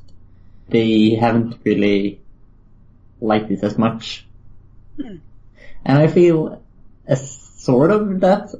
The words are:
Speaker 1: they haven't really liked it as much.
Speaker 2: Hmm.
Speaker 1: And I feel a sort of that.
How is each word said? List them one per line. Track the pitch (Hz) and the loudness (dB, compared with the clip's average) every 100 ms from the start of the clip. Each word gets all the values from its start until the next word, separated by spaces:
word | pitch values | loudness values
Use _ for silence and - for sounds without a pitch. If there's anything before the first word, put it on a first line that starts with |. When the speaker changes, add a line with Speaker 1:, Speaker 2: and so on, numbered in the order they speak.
| - - - - - - - | -20 -20 -20 -20 -20 -20 -4
Speaker 1:
they | 117 113 110 110 117 | 0 2 4 4 4
haven't | 117 117 117 - | 2 0 -2 -4
really | - 104 101 101 101 95 - - - - _ - - - - - | -2 0 2 0 -2 -8 -20 -20 -20 -20 _ -20 -20 -20 -20 -10
liked | 113 107 107 | -2 -2 -2
it | 98 | -4
as | 104 107 | -4 -2
much. | 110 - - - - - - - - - - 302 | -4 -4 -12 -16 -18 -20 -20 -20 -20 -20 -20 -14
Speaker 2:
Hmm. | 262 180 - - - _ - - - | -14 -16 -20 -20 -20 _ -18 -10 0
Speaker 1:
And | 139 | 2
I | 156 | 4
feel | - 175 160 156 - - - - - - | 4 4 2 -2 -10 -20 -20 -20 -20 -4
a | 139 | -4
sort | - - - - - 123 160 | -4 -20 -20 -10 0 2 4
of | 214 214 190 | 2 0 0
that. | 190 208 - - | 2 0 -2 -16